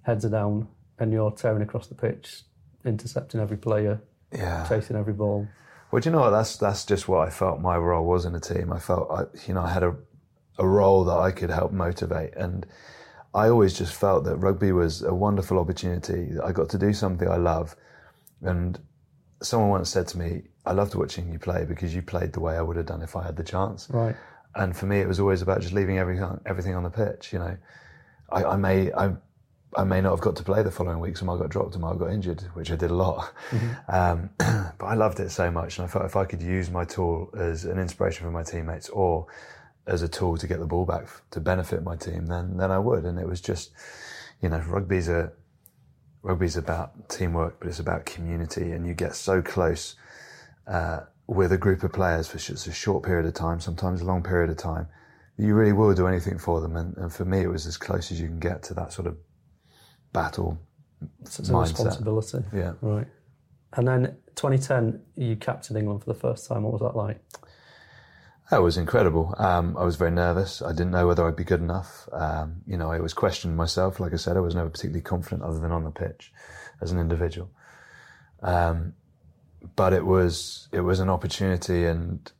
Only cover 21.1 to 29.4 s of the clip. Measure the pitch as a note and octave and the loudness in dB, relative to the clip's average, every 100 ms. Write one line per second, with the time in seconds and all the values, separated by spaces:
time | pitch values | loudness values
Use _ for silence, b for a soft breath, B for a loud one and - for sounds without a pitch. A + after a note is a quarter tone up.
21.1 | - F2 E2 - F2 D#2 E2 F2 E2+ F2 | -4 -6 -6 -2 -2 -2 -4 -4 -4 -4
22.1 | F2+ E2+ E2 E2 D#2+ E2 E2+ E2 E2 D#2+ | -4 -4 -2 -2 -2 -2 -4 -6 -8 -8
23.1 | F2 F2 D#2+ E2+ F#2 G2+ G2 - A#2+ A#2 | -8 -8 -8 -6 -2 -2 -4 -4 -2 -2
24.1 | - B B B - F#2+ F2 F#2+ G2+ F#2+ | -4 B B B -2 -2 -2 0 2 2
25.1 | F#2 G2 F#2+ F2 F#2+ F2 G2 F#2+ F#2+ F2+ | 2 4 2 2 0 0 0 2 2 0
26.1 | F#2 F#2 F#2+ - F#2+ F#2 F2+ F2 G#2 G#2 | -2 -4 -6 -6 -4 -2 -4 -4 -2 -2
27.1 | - - F#2+ F2 F2+ B B B B B | -4 -8 -6 -6 -8 B B B B B
28.1 | B B F#2+ - F#2+ G2 F#2+ F#2 - G2 | B B 0 2 2 4 4 4 2 0
29.1 | - _ _ | 0 _ _